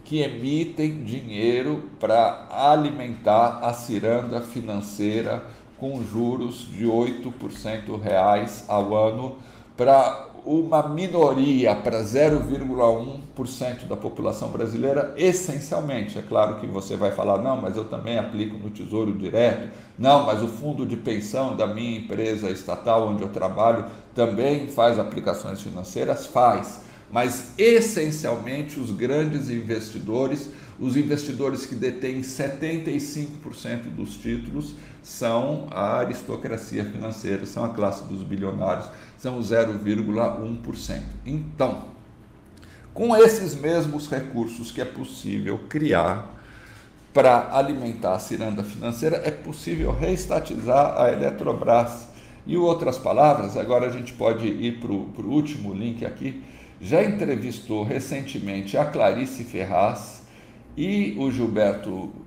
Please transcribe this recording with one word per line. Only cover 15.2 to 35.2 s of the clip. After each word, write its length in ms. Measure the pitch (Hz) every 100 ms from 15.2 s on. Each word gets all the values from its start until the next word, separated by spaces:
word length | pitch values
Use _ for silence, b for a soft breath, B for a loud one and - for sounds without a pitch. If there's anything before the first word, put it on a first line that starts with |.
| 185 180 - 147 - 170 151 127 104 110
É 20 |
claro 360 | - 110 107 107
que 100 | 107
você 280 | 98 95 101
vai 160 | 101
falar, 280 | 98 101 98
"Não, 200 | 123 131
mas 160 | 92 107
eu 80 | 110
também 340 | - 113 117
aplico 360 | - 104 104 101
no 140 | 104
Tesouro 420 | - 95 107 110
Direto. 580 | 92 95 110 117 98 - B B -
Não, 260 | 127 143
mas 200 | 110 107
o 40 | 117
fundo 380 | 107 147 147 120
de 100 | 110
pensão 600 | 123 107 104 127 135 -
da 100 | 104
minha 320 | 107 120 113
empresa 540 | 104 101 113 107 101
estatal 560 | 95 - 90 120 113 107
onde 160 | 104
eu 60 | 98
trabalho 560 | - 92 98 113 117 - B B
também 540 | - 117 101 135 147 -
faz 320 | - 117 107
aplicações 600 | 101 - - - 95 98
financeiras?" 680 | - 90 92 120 131 131 -
Faz. 540 | 131 123 104 98 - B B B
Mas, 400 | 113 127 - - -
essencialmente, 1200 | 220 233 220 185 156 151 120 117 110 139 151 -
os 120 | 113
grandes 580 | 98 123 143 156 151 123
investidores, 1000 | 117 107 113 104 104 101 117 131 147 - B B B
os 160 | 127 127
investidores 720 | 147 147 147 123 135 131 -
que 80 |
detêm 480 | 127 127 123 131 131
setenta 680 | 127 - 139 - 160 160 156
e 80 | 143
cinco 380 | - 156 147 -
por 160 | - 117
cento 340 | 120 120 117
dos 260 | - 101 -
títulos 600 | 113 117 117 139 151 - B B
são 640 | - -